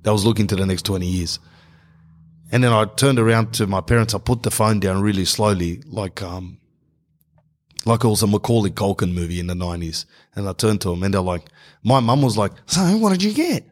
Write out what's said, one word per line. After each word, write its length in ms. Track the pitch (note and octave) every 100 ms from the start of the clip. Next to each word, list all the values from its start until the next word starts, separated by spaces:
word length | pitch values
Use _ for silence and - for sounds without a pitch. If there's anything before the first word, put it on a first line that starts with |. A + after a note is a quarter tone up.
That 100 | F2+
was 120 | G#2+
looking 220 | G2+ G#2+ G#2
to 80 | F#2+
the 100 | F#2+
next 160 | F2+
twenty 240 | - F#2+ F2+
years. 320 | F2+ E2+ - - _ _ _ _ _ - - - - -
And 140 | A#2+
then 80 | B2
I 140 | A2+ A2
turned 320 | - C#3 B2+
around 340 | A2+ A2+ A2+
to 120 | A2+ G#2+
my 140 | F#2+
parents. 340 | F2+ A#2+ A2+
I 40 | G2
put 240 | - B2
the 80 | -
phone 300 | - G#2+ G#2+
down 220 | F#2+ F#2
really 240 | G#2 G2 F2
slowly, 560 | - G#2+ G2 F2 E2+ -
like, 360 | G2 G2 -
um, 360 | F#2 F2+ F2+ - _ _ _ _ _ _ _ _ _ _ _ _
like 200 | - G#2+
it 40 | A#2+
was 140 | G#2
a 40 | A2
Macaulay 440 | G2+ - A#2 G2+
Culkin 420 | E2 G2+ G2 G2
movie 260 | F2 E2+ F2
in 100 | F2
the 60 |
nineties. 520 | F2+ F2+ F2 E2 D#2+ - _ _
And 140 | - G2+
I 40 |
turned 280 | F#2 A2 G#2+
to 100 | G2
em 100 | F2
and 100 | F#2
they're 80 | G2
like, 240 | F#2 F2 - _ - _
my 180 | - C3+
mum 220 | A#2 C3+
was 160 | C3+ G#2
like, 140 | G2+ - -
So, 300 | E3 F3+ G#3+
what 140 | A3
did 120 | F#3
you 100 | G3+
get? 320 | G#3+ E4+ B3 -